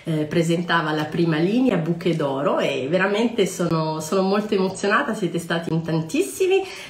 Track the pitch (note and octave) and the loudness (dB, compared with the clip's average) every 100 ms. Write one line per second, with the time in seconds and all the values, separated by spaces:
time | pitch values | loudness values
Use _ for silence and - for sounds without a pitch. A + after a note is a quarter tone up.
0 | E3+ D#3 D3+ E3 E3 E3+ E3+ E3 D#3 D#3 | -4 -2 0 0 2 0 2 0 0 -2
1 | D3+ E3+ E3 D3+ F3+ A#3+ C4 F3+ D#3+ E3 | -2 0 2 2 2 2 2 2 0 -2
2 | F3+ D#3 C#3 C3+ F3 C4+ F3 C3+ C3+ F#3 | 0 0 0 0 0 0 0 -2 0 0
3 | G3 G#3 A#3+ A#3 F3+ - E3+ D#3+ D#3 D#3 | 2 2 2 2 0 0 0 0 0 -4
4 | - G3 F#3+ G#3 G#3 G3 F#3 - G3+ A3+ | -2 0 2 2 0 0 0 0 0 0
5 | D4 F#3 F3 E3+ - E3+ - E3 D#3+ D#3+ | 0 -2 -2 -4 -4 -4 -2 -2 0 -2
6 | D#3+ D4 - - F#4 F#4+ F#4+ - | 0 -2 -2 0 2 2 0 -10